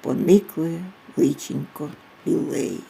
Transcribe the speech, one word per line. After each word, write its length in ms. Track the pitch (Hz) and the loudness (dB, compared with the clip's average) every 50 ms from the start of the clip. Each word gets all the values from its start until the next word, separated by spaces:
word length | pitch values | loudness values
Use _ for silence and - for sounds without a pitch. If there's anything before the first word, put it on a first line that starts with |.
поникле 680 | - - 131 123 - 170 185 202 190 - - 156 160 165 165 165 180 185 - - - - - | -2 -2 -2 0 6 6 6 6 6 2 -6 -4 -4 -4 -4 -6 -10 -12 -14 -20 -20 -8 0
личенько 720 | - - 135 143 - - - - 139 147 - - - 156 156 - - - - - - - | 2 2 2 2 -2 -6 -8 -6 -6 -6 -8 -10 -10 -10 -10 -10 -16 -20 -20 -20 -8 -2
лілеї. 520 | - - - - - 139 - 170 - 95 - - | -2 0 0 0 -2 -4 -4 -4 -4 -6 -8 -12